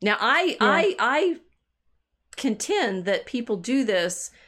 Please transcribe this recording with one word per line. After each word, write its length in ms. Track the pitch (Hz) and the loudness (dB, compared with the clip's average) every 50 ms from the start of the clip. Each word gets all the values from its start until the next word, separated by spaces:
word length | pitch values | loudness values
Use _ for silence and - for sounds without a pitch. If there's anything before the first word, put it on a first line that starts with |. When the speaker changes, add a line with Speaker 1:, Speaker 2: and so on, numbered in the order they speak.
| 185 | 0
Speaker 1:
Now, 140 | 208 208 - | 0 0 2
I, 360 | - 233 277 330 359 349 - - | 2 2 2 2 2 0 0 2
Speaker 2:
Yeah. 60 | 220 | 2
Speaker 1:
I, 300 | 254 294 330 381 392 359 - | 4 4 4 2 2 0 0
I 380 | - 240 269 302 392 359 320 - - _ _ _ _ _ _ _ _ _ _ _ _ _ _ _ _ _ - | 0 2 2 2 2 0 0 -2 -8 _ _ _ _ _ _ _ _ _ _ _ _ _ _ _ _ _ -10
contend 680 | - - 269 220 214 - - 403 415 320 214 196 185 175 | -4 -2 -2 -2 -2 -4 -2 -2 0 0 0 -2 -2 -2
that 200 | 196 196 - - | -2 -2 -2 -2
people 300 | - - 247 233 - 214 | -4 -6 -6 -4 -4 -4
do 260 | 185 170 233 262 277 262 | -4 -2 -2 0 0 0
this 460 | 214 196 180 170 180 180 - - - - - - | 2 0 0 0 0 -2 -6 -10 -14 -16 -20 -20